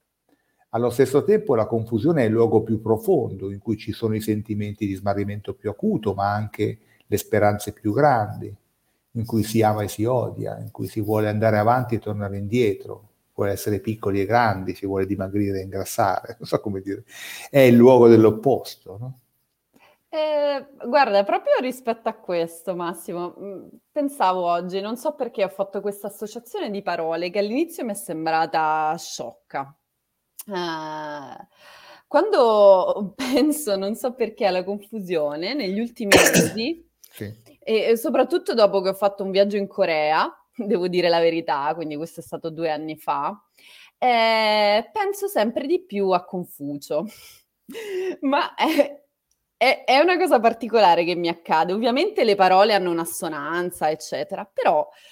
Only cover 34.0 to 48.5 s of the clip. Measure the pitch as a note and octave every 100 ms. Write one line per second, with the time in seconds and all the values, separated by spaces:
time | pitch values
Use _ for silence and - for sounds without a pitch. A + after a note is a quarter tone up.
34 | B3+ A#3+ A3 - G3+ F3+ F3+ G#3 - A3
35 | F3+ E3+ D3 D3 F3+ C#4+ F3+ G3+ A#3 -
36 | G3+ F#3+ - F3 - G#3+ A#3+ E4+ _ _
37 | _ - G#2 A2+ _ _ - A3 F3+ A3+
38 | D#4 A#3+ C4 F4 - A#3 G3+ G3 F#3 F#3+
39 | G3+ G3+ F#3+ F#3+ G3+ G#3 G3 - F3 D#3
40 | D3+ D#3 C#4 - _ - G#3+ A3 F3+ F3+
41 | E3+ E3+ E3 E3 E3 D3 D3 E3 D#3 D3
42 | E3 - - D#3+ E3 D#3 E3 D3+ D#3 D#3
43 | - C#3+ D3+ G#3 _ _ - - - _
44 | B3 A#3 A3+ A3 G#3+ G#3+ G#3 G#3 A3+ G#4+
45 | G4 G4 G4 C4 A3 A#3 C#4 F4+ - G3+
46 | F#3+ F3+ F#3 F#3 F3 - C#3+ C#3+ - D#3
47 | G#3+ - - - _ _ - A4 G#4+ F#4
48 | F#4 - C4+ C#4+ D4+